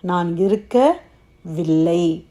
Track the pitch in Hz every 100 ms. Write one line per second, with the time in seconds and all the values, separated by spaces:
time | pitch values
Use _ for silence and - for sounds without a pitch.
0 | 185 180 175 170 190 208 - 247 269 339
1 | - _ _ _ 170 160 160 160 165 170
2 | 170 160 -